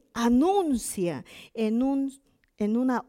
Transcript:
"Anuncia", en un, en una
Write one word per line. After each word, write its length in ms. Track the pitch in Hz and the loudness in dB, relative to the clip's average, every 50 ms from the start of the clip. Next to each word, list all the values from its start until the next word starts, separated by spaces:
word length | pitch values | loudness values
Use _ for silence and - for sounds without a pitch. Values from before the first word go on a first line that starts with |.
| _ _ - | _ _ -6
"Anuncia", 1120 | 226 233 240 240 247 302 370 403 403 359 311 269 220 - - - 208 180 175 147 123 98 - - - - - - | -2 0 2 4 4 4 4 4 2 2 0 0 -2 -4 -6 -4 -4 -2 -2 -4 -6 -10 -14 -20 -20 -20 -14 -6
en 300 | 226 220 214 220 233 262 | -4 -2 -2 0 0 0
un, 380 | 269 277 277 277 269 269 - _ _ _ _ _ _ _ | 0 0 -2 -2 -4 -8 -12 _ _ _ _ _ _ _
en 200 | - 214 208 220 | -4 -2 -2 0
una 280 | 240 254 262 247 226 - | 0 0 0 -2 -2 -2